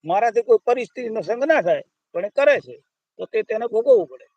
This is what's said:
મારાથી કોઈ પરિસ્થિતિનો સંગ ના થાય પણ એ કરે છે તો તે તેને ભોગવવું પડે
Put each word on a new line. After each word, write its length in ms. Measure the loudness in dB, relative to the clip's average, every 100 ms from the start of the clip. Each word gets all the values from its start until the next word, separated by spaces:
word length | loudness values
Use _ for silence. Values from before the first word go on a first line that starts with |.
મારાથી 380 | -2 0 0 -2
કોઈ 220 | 4 2 4
પરિસ્થિતિનો 560 | -2 -2 -10 -8 -8
સંગ 220 | -6 -4
ના 180 | 0 0
થાય 220 | 2 -2 -4 _ _
પણ 100 | -10
એ 60 | -6
કરે 260 | 0 2 2
છે 160 | -4 -20 _ _ _ -16
તો 100 | -6
તે 160 | -6
તેને 240 | -4 -6 -4
ભોગવવું 400 | -2 4 4 2
પડે 200 | -12 -20